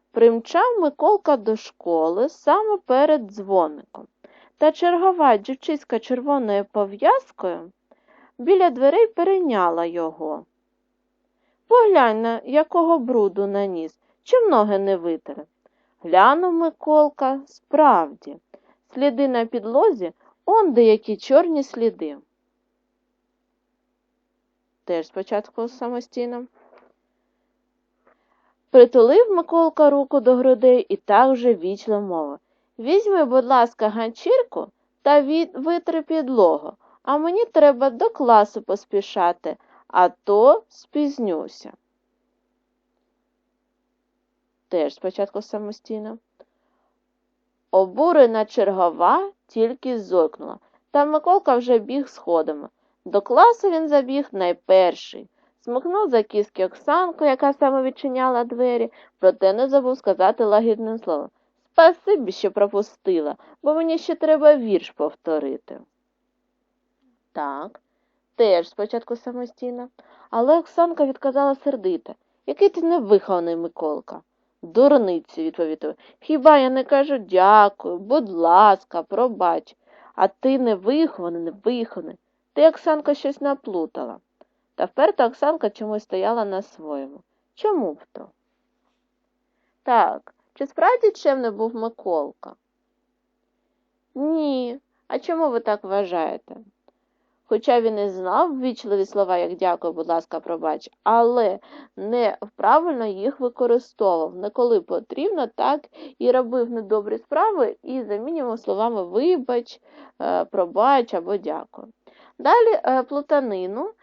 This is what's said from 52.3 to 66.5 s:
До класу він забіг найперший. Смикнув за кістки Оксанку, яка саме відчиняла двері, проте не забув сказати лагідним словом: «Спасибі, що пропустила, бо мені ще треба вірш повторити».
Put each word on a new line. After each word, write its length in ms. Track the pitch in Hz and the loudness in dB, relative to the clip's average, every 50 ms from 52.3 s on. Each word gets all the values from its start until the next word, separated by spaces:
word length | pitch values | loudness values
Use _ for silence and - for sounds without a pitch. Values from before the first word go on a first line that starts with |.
| 170 165 156 160 156 147 143 - _ _ _ _ _ _ - | -2 -2 0 -2 -6 -10 -12 -20 _ _ _ _ _ _ -12
До 160 | 185 175 202 | -4 -4 -4
класу 500 | 202 - 247 302 359 466 466 466 - 403 | -2 2 4 6 6 6 6 4 -2 -2
він 180 | 339 320 320 302 | -2 -2 -2 0
забіг 400 | 294 285 262 247 269 285 277 - - | 0 0 0 0 -4 -4 -4 -6 -6
найперший. 960 | 196 185 175 175 - _ - 190 190 185 175 170 - - - - - - _ _ _ _ _ _ _ - | -4 -2 -2 -4 -4 _ 2 4 4 4 4 0 -4 -10 -18 -18 -20 -20 _ _ _ _ _ _ _ -10
Смикнув 440 | - 240 254 277 339 359 403 427 339 | -8 -6 -6 -4 -4 -2 -2 -2 0
за 140 | 247 226 214 | 0 0 0
кістки 440 | 214 - 208 208 - - - 185 | 0 -2 -4 -4 -4 -4 -6 -6
Оксанку, 580 | 180 - - - - 285 349 370 349 339 - 311 | -6 -6 -8 -4 -2 0 0 0 -2 -2 0 0
яка 280 | 294 262 269 - 277 277 | 0 0 2 0 -2 0
саме 300 | 277 302 269 269 269 262 | 2 0 0 0 0 -2
відчиняла 600 | 262 269 - - 277 254 254 254 262 254 240 240 | -4 -6 -6 -8 -6 -4 -2 -2 0 0 -2 -4
двері, 480 | 240 247 233 254 247 240 233 233 226 _ _ - _ _ - | -4 -4 -2 -2 -2 0 -2 -4 -6 _ _ -20 _ _ 2
проте 340 | - 185 185 - 196 190 190 | 2 2 2 4 2 0 2
не 160 | 220 262 269 | 2 -2 0
забув 300 | 269 277 254 254 254 269 | 0 0 0 0 -4 -4
сказати 460 | - 208 190 175 185 196 226 - 240 | -2 -2 0 2 2 0 2 2 0
лагідним 540 | 214 202 214 226 226 220 220 226 220 220 226 | 2 2 2 2 2 -2 -2 -4 -8 -8 -8
словом: 300 | 226 196 165 147 147 - _ _ _ _ _ _ _ _ - | -6 -6 -6 -6 -6 -10 _ _ _ _ _ _ _ _ 4
«Спасибі, 600 | - 330 330 349 - - - 415 320 247 185 190 | 6 6 6 6 2 -2 -2 0 0 -2 -4 -8
що 180 | - - 196 | -4 -4 -4
пропустила, 840 | 190 208 202 202 208 202 214 - _ _ - 196 180 165 151 147 - - _ _ - _ - | 0 0 0 0 0 -4 -6 -6 _ _ -6 -4 -2 -2 -2 -4 -8 -12 _ _ -18 _ -4
бо 120 | 277 302 | -2 -2
мені 240 | 320 330 330 320 320 | 0 0 -2 -2 -4
ще 160 | - - 330 | -4 -6 -6
треба 420 | 320 320 311 311 302 294 302 302 | -2 0 2 2 4 6 6 6
вірш 340 | 277 240 220 202 170 - - | 6 2 -2 -2 -2 -2 -4
повторити». 920 | - - 147 151 - _ - - 160 151 147 135 131 - _ - - - - _ _ _ _ _ _ _ _ _ _ _ _ _ | -10 -6 -6 -6 -6 _ -8 -6 -4 -4 -4 -6 -10 -10 _ -18 -20 -20 -20 _ _ _ _ _ _ _ _ _ _ _ _ _